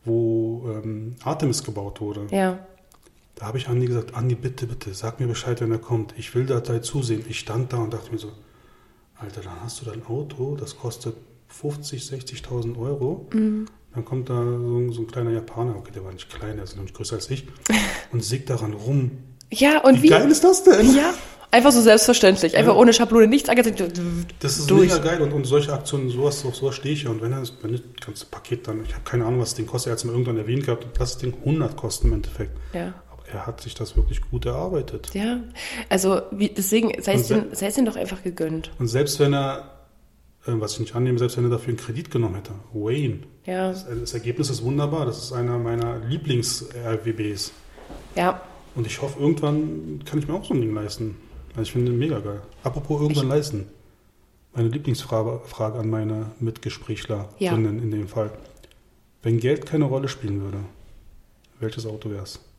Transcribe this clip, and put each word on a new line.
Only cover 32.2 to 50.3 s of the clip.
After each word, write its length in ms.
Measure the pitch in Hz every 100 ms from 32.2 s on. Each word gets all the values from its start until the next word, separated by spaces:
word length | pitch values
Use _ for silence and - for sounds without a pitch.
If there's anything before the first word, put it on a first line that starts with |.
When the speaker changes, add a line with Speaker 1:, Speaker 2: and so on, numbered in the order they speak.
| - - 101 - -
Speaker 2:
Ja. 220 | 175 175 180 -
Speaker 1:
Aber 160 | - -
er 140 | 104 -
hat 160 | 120
sich 140 | 117 -
das 200 | 117 -
wirklich 260 | - -
gut 260 | - 123 123
erarbeitet. 640 | 127 180 160 131 120 -
Speaker 2:
Ja, 240 | 196 220 247 233 - - 240 220
also 340 | 196 285 190 -
wie, 180 | 202 208
deswegen, 500 | 208 190 220 226 -
sei 140 | -
Speaker 1:
Und 60 | 196
Speaker 2:
es 80 | -
Speaker 1:
se- 80 | 214
Speaker 2:
den, 180 | 208
sei 140 | - 196
es 80 | 247
den 100 | 233
doch 100 | -
einfach 280 | 185 190
gegönnt. 480 | 185 175 160 160 - -
Speaker 1:
Und 80 | 120
selbst 320 | 123 147 -
wenn 160 | 143 143
er, 340 | 135 135 - - - _ _ _ _ _ -
äh, 60 | 117
was 180 | 107
ich 60 | -
nicht 160 | 110 123
annehme, 240 | 127 120
selbst 180 | 123 123
wenn 60 |
er 80 | 120
dafür 180 | 117 -
einen 80 | 113
Kredit 320 | - 117 -
genommen 240 | 127 113
hätte, 200 | 92 - 101 -
Wayne, 460 | 104 104 139 139 101 - - -
Speaker 2:
Ja. 240 | 185 190
Speaker 1:
das, 160 | 185 -
das 260 | 117 120 120
Ergebnis 340 | 117 120 143
ist 140 | 113
wunderbar, 420 | 117 143 147 156 127
das 180 | -
ist 100 | -
einer 260 | 123 120 120
meiner 400 | 117 117 117 117
Lieblings-R 1080 | 113 165 147 120 113 - 127 123 117 110 113
W 60 |
Bs. 400 | 104 104 98 - - - - - - - 180
Speaker 2:
Ja. 260 | 180 - - - -
Speaker 1:
Und 140 | 135 110
ich 160 | -
hoffe, 160 | 135 -
irgendwann 840 | 143 160 147 151 156 110 80 76 -
kann 120 | 151
ich 100 |
mir 60 | 143